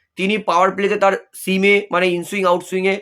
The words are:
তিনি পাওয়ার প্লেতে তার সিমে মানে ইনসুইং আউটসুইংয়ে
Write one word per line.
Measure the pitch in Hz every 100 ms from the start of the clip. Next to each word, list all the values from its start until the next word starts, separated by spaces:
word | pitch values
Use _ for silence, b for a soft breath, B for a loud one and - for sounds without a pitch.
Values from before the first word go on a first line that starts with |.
| _ -
তিনি | 190 214
পাওয়ার | 214 170 190
প্লেতে | 190 202 208
তার | 196 196 - -
সিমে | - 190 196 202 202
মানে | 175 185
ইনসুইং | 175 165 202 185
আউটসুইংয়ে | 175 175 190 190 196